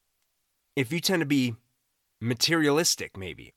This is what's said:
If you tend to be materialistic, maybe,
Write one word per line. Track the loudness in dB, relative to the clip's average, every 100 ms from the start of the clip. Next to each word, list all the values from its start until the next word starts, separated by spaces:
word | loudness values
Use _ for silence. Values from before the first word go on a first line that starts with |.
| _ _ _ _ _ _ _ -4
If | -2
you | -2
tend | 0 0
to | 2
be | 2 0 -2 _ _ _ _ _ -8
materialistic, | -4 0 2 2 4 4 2 0 -6 -12
maybe, | -12 -12 -16